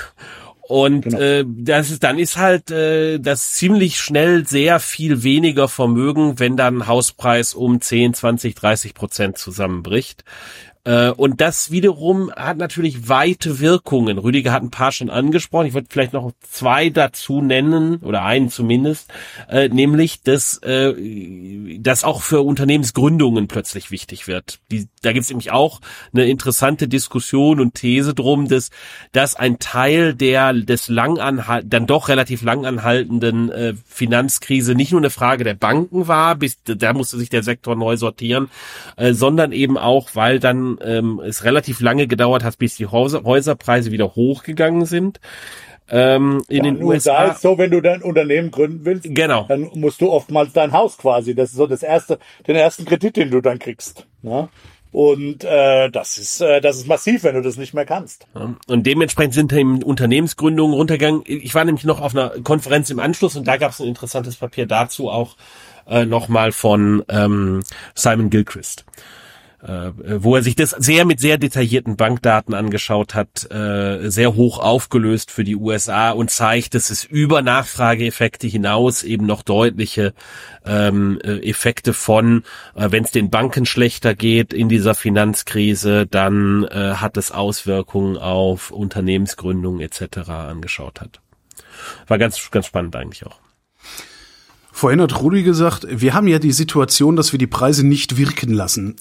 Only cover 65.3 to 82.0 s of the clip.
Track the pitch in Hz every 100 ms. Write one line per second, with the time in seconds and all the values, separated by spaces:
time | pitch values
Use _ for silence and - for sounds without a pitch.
65.3 | _ - - - - - 120 117 117 113
66.3 | 113 110 - 110 104 101 104 - 104 104
67.3 | 101 95 95 95 - - - 123 113 110
68.3 | 107 104 - - - - - - - -
69.3 | - _ _ - 90 90 - - 104 107
70.3 | 131 117 120 151 - 135 160 175 143 143
71.3 | 151 139 135 120 123 117 104 113 120 117
72.3 | 107 - 104 110 104 - 107 104 107 101
73.3 | - - 107 104 101 98 98 104 98 120
74.3 | 107 120 - 107 120 - 123 110 110 -
75.3 | - 101 104 107 107 113 104 113 110 117
76.3 | - 113 120 120 120 - 104 - 147 147
77.3 | 156 127 127 127 - 120 113 117 - 117
78.3 | - 117 107 101 107 123 123 - 113 104
79.3 | 104 - 104 117 98 107 - 101 - -
80.3 | - - - - 104 104 101 101 98 101
81.3 | 101 107 113 120 - - 110